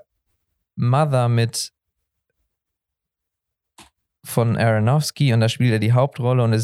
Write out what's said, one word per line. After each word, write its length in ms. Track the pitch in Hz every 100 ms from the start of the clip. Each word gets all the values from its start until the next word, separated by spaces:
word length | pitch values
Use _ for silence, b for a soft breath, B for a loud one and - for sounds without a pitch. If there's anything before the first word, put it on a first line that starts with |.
| _ _ _ _ _ _ _ -
Mother 520 | 120 135 151 131 120
mit 420 | 117 117 - - _ _ _ _ _ _ _ _ _ _ _ _ _ _ _ _ _ _ _ _ _ - _ _ _
von 320 | - - 117 -
Aronofsky 760 | 113 107 110 151 - - 143
und 80 | 113
da 80 | 113
spielt 240 | - 123
er 60 | 110
die 140 | 107
Hauptrolle 500 | 123 135 - 123 127
und 100 | 113
es 100 | 110